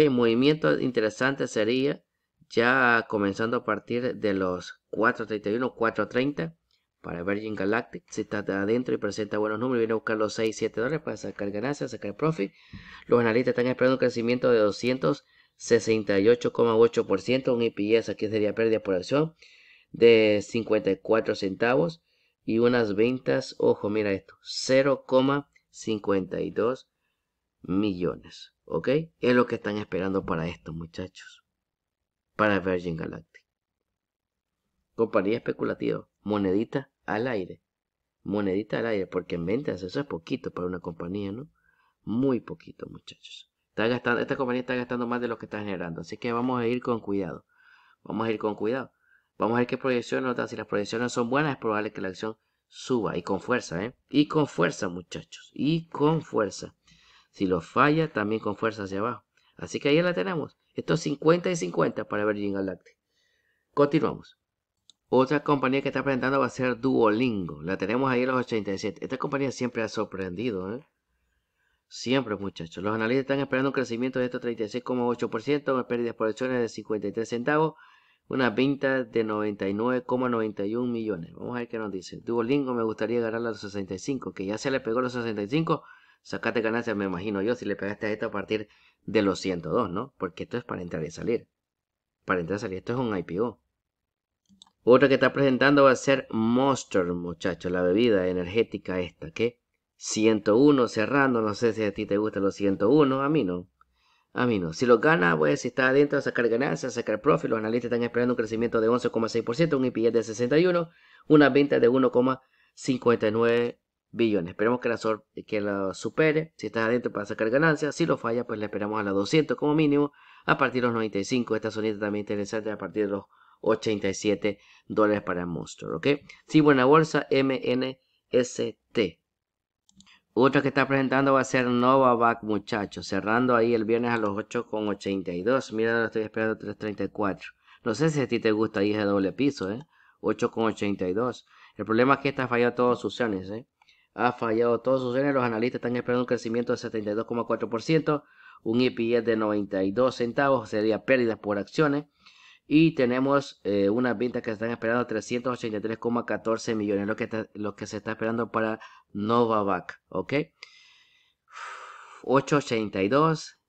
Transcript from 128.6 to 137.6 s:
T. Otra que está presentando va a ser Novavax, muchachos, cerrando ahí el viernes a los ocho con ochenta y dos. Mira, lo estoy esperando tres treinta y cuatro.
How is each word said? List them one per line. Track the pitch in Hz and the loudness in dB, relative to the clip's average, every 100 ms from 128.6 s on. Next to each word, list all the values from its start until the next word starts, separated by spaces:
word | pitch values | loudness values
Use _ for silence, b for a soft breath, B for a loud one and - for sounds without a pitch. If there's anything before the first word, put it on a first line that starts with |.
| 117 - _ | -6 -8 _
T. | - 92 - _ _ _ _ _ _ _ _ _ b b | -2 -2 -2 _ _ _ _ _ _ _ _ _ b b
Otra | 107 131 143 | 4 4 4
que | 135 | 2
está | 139 139 | 2 2
presentando | 139 131 135 139 | 2 2 2 4
va | 135 | 4
a | |
ser | 127 131 123 | 2 0 2
Novavax, | 123 123 135 131 117 117 113 | 2 4 6 6 4 4 2
muchachos, | 107 104 - 113 95 - 90 | -2 -4 -2 -4 -4 -8 -6
cerrando | 98 95 117 127 | -4 0 2 4
ahí | 120 117 | 4 4
el | 117 | 2
viernes | 107 117 120 | 2 0 0
a | 117 | 0
los | 107 101 | -2 -2
ocho | 104 120 113 | -6 -6 -6
con | 107 107 | -4 -4
ochenta | 101 101 98 90 | -4 -2 -4 -4
y | 87 | -4
dos. | 101 131 - | 0 0 -2
Mira, | 110 113 117 | -2 0 0
lo | 110 | 0
estoy | 113 | -2
esperando | 107 113 110 104 | -4 -2 -2 -2
tres | 101 104 | -8 -8
treinta | 107 101 | -6 -4
y | 95 | -6
cuatro. | - 101 87 - - | -2 -4 -4 -10 -20